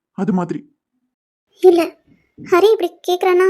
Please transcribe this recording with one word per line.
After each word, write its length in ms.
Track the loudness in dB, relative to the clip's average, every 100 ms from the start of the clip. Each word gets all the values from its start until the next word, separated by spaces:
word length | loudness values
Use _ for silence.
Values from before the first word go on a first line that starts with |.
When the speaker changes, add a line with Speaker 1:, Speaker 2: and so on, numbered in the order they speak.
| _ -8
Speaker 1:
அது 160 | -4 -4
மாதிரி. 200 | -4 -10 -14 _ _ _ _ _ _ _ _ _
Speaker 2:
இல்ல, 180 | 2 4 0 -8 _ _ _ -20
ஹரி 280 | -2 2 2
இப்படி 160 | 0 -4 -8 -6
கேக்குறானா 400 | -2 0 0